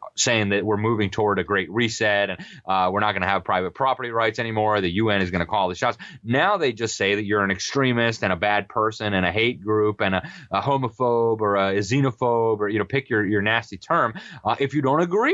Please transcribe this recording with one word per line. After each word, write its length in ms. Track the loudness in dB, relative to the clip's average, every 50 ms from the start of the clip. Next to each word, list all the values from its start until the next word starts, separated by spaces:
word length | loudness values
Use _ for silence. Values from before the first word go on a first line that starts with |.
| -6 -14 -4
saying 340 | -2 0 2 2 2 2 2
that 140 | 0 0 0
we're 120 | 0 -2
moving 340 | 0 0 0 0 0 0 -2
toward 300 | 0 0 2 2 2 0
a 40 | 0
great 240 | 0 0 -2 -2 -2
reset 640 | -2 -2 0 0 0 0 2 2 4 4 2 0
and, 80 | -2 -8 -10 -16 -16 -20 -6
uh, 260 | -2 0 2 2 2 2
we're 80 | 2
not 120 | 0 0 0
gonna 140 | 0 0
have 160 | 0 0 -2 0
private 320 | 0 0 0 0 -2 -4
property 360 | -2 -2 -2 -2 -2 -4 -4
rights 280 | -2 0 0 0 0 -2
anymore. 420 | -4 -2 0 0 2 2 2 2
The 120 | 2 0 0
U 180 | 2 2 2
N 100 | 2 2
is 120 | 0 0 0
gonna 140 | -2 -2
call 220 | 0 0 0 0 0
the 60 | -2
shots. 240 | -2 -2 -2 -2 -4 -10 -18 -18 -16 -6
Now 360 | -2 0 2 2 2 2 2
they 140 | 0 -2 -2
just 240 | -2 -4 -6 -2
say 200 | 0 0 0 2
that 80 | 0 0
you're 180 | 0 2 2 2
an 80 | 2
extremist 720 | 0 -2 -4 -4 0 2 2 2 2 2 2 2 0 0 0
and 100 | 0 0
a 40 |
bad 320 | 0 0 0 0 0 -2 -2
person 440 | -2 0 0 0 -2 -2 -4 0 0
and 120 | 2 2
a 60 | 2 2
hate 280 | 2 0 0 0 -2
group 400 | -4 -2 0 2 2 0 0 0
and 140 | 0 0 0
a, 80 | 0 -2 -4 -14 -16 -12 -4 -4
a 100 | -2 0
homophobe 800 | 0 0 0 -2 -4 -4 -2 0 0 2 2 2 2 0 0
or 160 | 0 0 2
a 220 | 2 2 2 2 0
xenophobe 840 | 0 0 0 2 2 0 0 -2 -2 0 0 2 2 0 0 0
or, 80 | -2 -2
you 100 | 0 -2
know, 60 | -2
pick 260 | -2 -2 -4 -4 0
your, 160 | 0 0 0
your 160 | 2 0 0 2
nasty 360 | 2 0 0 -2 -4 -14 -16
term, 360 | -4 -2 0 2 2 0 -2 -6 -14 -16 -18 -6 -2
uh, 100 | -2 0 0
if 140 | -2 -2 -2
you 60 | 0
don't 200 | 0 2 2 2
agree 240 | 0 0 0 0 2 2